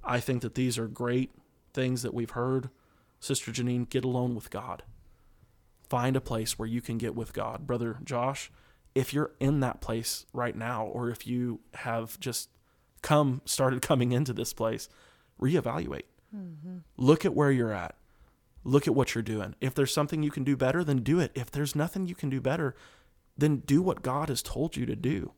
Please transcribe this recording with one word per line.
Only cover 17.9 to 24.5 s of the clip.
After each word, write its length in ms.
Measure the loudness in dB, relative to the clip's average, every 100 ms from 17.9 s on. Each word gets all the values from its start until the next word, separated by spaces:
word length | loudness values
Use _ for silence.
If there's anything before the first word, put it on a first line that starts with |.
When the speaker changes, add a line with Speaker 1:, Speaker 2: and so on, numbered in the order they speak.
| -12 _ _ -20 _ _ -14
Speaker 1:
Look 220 | 4 4 6
at 80 |
what 200 | 2 2
you're 80 | 0
doing. 320 | -2 -4 -4 -4
If 140 | -4
there's 180 | 2 2
something 300 | 2 0 0
you 80 | -2
can 140 | 0
do 120 | 0 2
better, 260 | 2 2
then 140 | 2 2
do 200 | 4 2
it. 100 | 2
If 160 | -2 -6
there's 240 | -4 -2
nothing 320 | 0 -2 -2 -6
you 80 |
can 160 | -4 -4
do 100 | 0
better, 340 | 0 0 -2 -4 -18 -20 _ _ _ 2
then 220 | 2 2
do 220 | 4 4
what 200 | 4 0
God 260 | 0 -2 -2
has 140 | -2
told 340 | -4